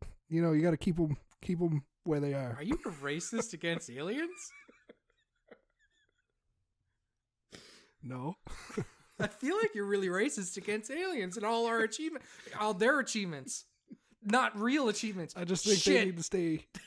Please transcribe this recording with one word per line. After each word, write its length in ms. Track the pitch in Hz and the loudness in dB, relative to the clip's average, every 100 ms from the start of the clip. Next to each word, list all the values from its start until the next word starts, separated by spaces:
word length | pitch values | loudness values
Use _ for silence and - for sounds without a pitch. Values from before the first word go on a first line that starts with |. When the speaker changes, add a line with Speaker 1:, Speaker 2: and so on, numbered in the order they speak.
| - - _ | -14 -14 _
Speaker 1:
you 140 | 160 | 2
know, 100 | 170 | 4
you 100 | 156 | 6
gotta 140 | 170 156 | 6 4
keep 220 | - 165 | 2 2
'em, 160 | 160 139 - _ | 0 0 -8 _
keep 200 | - 170 | -4 0
'em 240 | 175 151 - _ | 2 2 -2 _
where 160 | - 147 | -2 0
they 140 | 143 | 0
are. 200 | 139 127 120 | 0 -4 -4
Speaker 2:
Are 60 | |
you 160 | 165 330 | -2 -2
a 60 | - | -4
racist 640 | 151 139 151 - 226 226 | -6 -4 -4 -2 -4 -4
against 380 | 160 170 165 - | -4 -2 -4 -6
aliens? 640 | 123 165 262 339 659 - - | -8 -4 -4 -4 -8 -16 -18
<laughs> 40 | - _ - - _ _ _ _ _ - _ _ _ _ _ _ _ _ _ _ _ _ _ _ _ _ _ _ _ - - - _ _ | -20 _ -20 -20 _ _ _ _ _ -20 _ _ _ _ _ _ _ _ _ _ _ _ _ _ _ _ _ _ _ -20 -20 -20 _ _
Speaker 1:
No. 340 | 131 127 139 190 - - - - | -12 -8 -8 -8 -12 -14 -8 -6
<laughs> 420 | - - _ - | -6 -10 _ -6
Speaker 2:
I 60 | 214 | -6
feel 320 | - 262 403 | -4 -2 0
like 160 | 440 | 0
you're 100 | 208 | 0
really 220 | 202 202 190 | 0 0 0
racist 480 | 180 254 220 180 - | 0 0 -2 -6 -6
against 340 | 202 214 214 | -4 -4 -4
aliens 460 | 285 381 311 185 190 | -6 -4 -4 -4 -4
and 80 | |
all 220 | 208 233 233 | 0 2 2
our 140 | 226 | 2
achievement, 440 | 220 226 320 311 - - - - | 0 -2 -6 -8 -12 -20 -14 -2
all 140 | 214 | 0
their 260 | 190 226 285 | 4 4 4
achievements, 680 | - 220 190 147 131 - - _ _ - _ _ | 2 -2 -4 -6 -8 -10 -12 _ _ -20 _ _
not 360 | 208 240 226 214 | 2 4 4 2
real 300 | 226 294 247 | 2 4 2
achievements. 480 | - 220 190 156 - | 0 -4 -4 -8 -6
Speaker 1:
I 80 | |
just 220 | 175 185 208 | -2 2 4
think 120 | 196 | 6
Speaker 2:
Shit. 160 | 175 196 | 6 6
Speaker 1:
they 60 | 190 | 4
need 100 | 170 | 0
to 60 | |
stay, 440 | 160 190 170 156 - - | -2 0 2 0 -4 -18